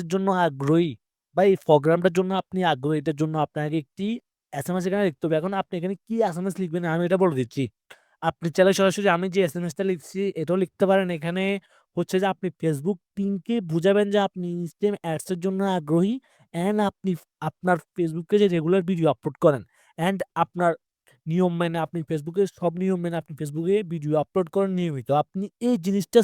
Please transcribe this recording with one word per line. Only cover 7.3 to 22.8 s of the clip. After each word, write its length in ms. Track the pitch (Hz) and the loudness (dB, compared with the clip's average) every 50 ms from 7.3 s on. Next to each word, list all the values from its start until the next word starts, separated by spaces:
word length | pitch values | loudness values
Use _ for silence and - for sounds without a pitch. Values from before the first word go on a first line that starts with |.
| 143 131 | 2 0
দিচ্ছি। 220 | 123 - - 139 131 110 _ _ _ - - _ _ _ _ - 165 165 | -2 -2 -4 -4 -6 -6 _ _ _ -20 -20 _ _ _ _ -6 -4 -4
আপনি 180 | - - 170 165 - | -4 -4 -6 -2 2
চাইলে 160 | 190 185 196 190 196 | 4 4 4 4 4
সরাসরি 280 | 196 190 - 208 202 190 170 | 2 0 2 2 2 2 2
আমি 120 | 170 185 190 170 | 2 0 -2 0
যে 40 | 196 185 | 0 0
এসএমএসটা 360 | 147 - 175 175 170 - - 190 190 | 0 0 -4 -6 -6 -4 -4 -2 -2
লিখছি 280 | 185 147 - - - 190 202 196 - 165 | -2 -4 -6 -10 -6 -4 -4 -4 -4 -4
এটাও 160 | 156 160 180 190 185 | -2 0 0 0 0
লিখতে 200 | - _ - 202 185 | -2 _ 0 2 4
পারেন। 180 | 190 196 190 180 175 | 4 4 2 0 -4
এখানে 260 | 147 156 170 175 190 190 196 202 190 - _ _ _ _ _ - | -4 -4 -4 -2 -2 -2 -2 -2 -4 -6 _ _ _ _ _ -6
হচ্ছে 180 | 175 175 - 185 185 | -6 -4 -2 0 0
যে 60 | 196 190 185 | 0 0 -2
আপনি 140 | - 190 175 - - | -2 -6 -8 -6 -4
Facebook 380 | 160 160 151 135 147 196 202 - _ _ _ | -2 -2 -2 -2 -2 -4 -4 -6 _ _ _
টিমকে 400 | 202 196 202 202 180 - - 233 233 180 156 | -4 -4 -2 -4 -4 -4 -4 -4 -4 -2 -2
বুঝাবেন 360 | 160 170 160 196 202 208 208 202 202 | -2 2 2 4 4 4 2 2 2
যে 60 | 208 196 | 0 0
আপনি 180 | - - 180 175 175 175 175 | 0 -4 -6 -6 -6 -6 -6
ইনস্ট্রিম 340 | 175 160 - - 202 208 202 - - | -6 -8 -6 -2 -2 -2 -2 -2 -4
অ্যাডস 240 | 165 156 151 - - 185 | -4 -4 -4 -4 -6 -6
এর 60 | 165 185 | -4 -2
জন্য 140 | 196 190 190 196 196 185 | -2 -2 0 0 0 0
আগ্রহী 360 | 175 151 151 165 170 185 208 254 269 - _ _ _ _ _ - 170 180 | -2 0 0 2 2 2 0 -2 -4 -8 _ _ _ _ _ -6 -4 -2
and 140 | 202 214 214 208 196 | 0 0 0 0 -2
আপনি 220 | - _ - 190 175 - - _ _ - 156 156 | -2 _ -4 -4 -4 -4 -8 _ _ -10 -8 -8
আপনার 280 | - _ 180 185 180 160 - _ _ | -8 _ 0 0 0 0 -2 _ _
Facebook-এ 400 | 185 170 160 156 175 165 - 202 208 | -4 -4 -2 -4 -6 -2 0 2 4
যে 60 | 208 190 175 | 4 4 2
রেগুলার 280 | 165 151 170 190 196 170 185 | 2 2 2 2 2 0 0
ভিডিও 180 | 190 165 160 147 127 | 0 2 2 0 0
আপলোড 220 | - - 151 135 - 175 | 0 -4 -8 -2 2 4
করেন 160 | 156 139 113 90 - _ _ _ _ _ 160 165 | 4 4 2 -2 -12 _ _ _ _ _ -4 -2
and 120 | 190 196 180 - - - 165 170 | -2 -2 -4 -6 -6 -4 -4 -4
আপনার 280 | - - 175 175 170 - - _ _ _ _ _ _ _ _ - 160 | -2 -2 0 0 0 0 -2 _ _ _ _ _ _ _ _ -8 -2
নিয়ম 240 | 165 180 185 180 170 170 | 0 2 2 2 2 0
মেনে 180 | 170 170 165 170 160 | -2 -2 -2 -4 -4
আপনি 140 | - - 170 156 - | -4 -6 -6 -6 -4
Facebook-এ 340 | 165 151 147 170 165 202 196 175 - - | -4 -6 -6 -4 -2 -2 -2 -2 -2 -4
সব 120 | 180 170 165 180 | -4 -4 -2 -2